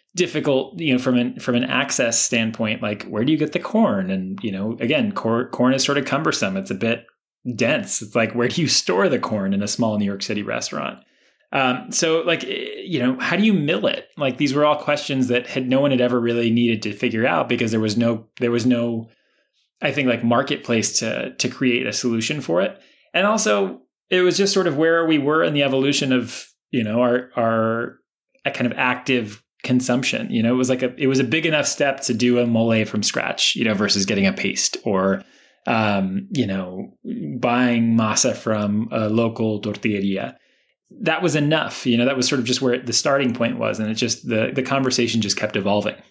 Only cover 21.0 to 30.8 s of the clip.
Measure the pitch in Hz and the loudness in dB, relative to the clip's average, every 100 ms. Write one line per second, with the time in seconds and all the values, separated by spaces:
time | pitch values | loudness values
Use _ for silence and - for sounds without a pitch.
21 | 113 - 131 - 131 - 131 120 120 - | -2 -4 -6 -4 -6 0 0 2 -2 -4
22 | 123 113 110 151 143 165 98 - _ _ | -2 -2 -2 -4 -2 0 0 -4 _ _
23 | _ 170 202 220 214 208 190 - _ _ | _ 0 0 0 0 0 0 -6 _ _
24 | _ 185 180 175 196 196 175 143 165 170 | _ 2 4 2 2 2 0 2 2 4
25 | 165 156 139 160 165 147 139 135 139 139 | 4 2 4 2 2 2 2 2 2 0
26 | 139 127 110 - - _ _ 131 110 113 | 2 0 0 -10 -16 _ _ -2 0 0
27 | 123 127 - - 113 113 113 117 120 - | 2 2 -2 -2 0 2 0 -2 -6 -12
28 | _ _ _ _ 143 - 123 - 127 123 | _ _ _ _ -8 -2 -4 0 -2 -2
29 | - 123 107 - _ _ - 127 123 123 | 0 0 -2 -10 _ _ 0 0 2 0
30 | 120 113 113 120 113 127 127 127 | 0 -4 -2 0 2 2 2 0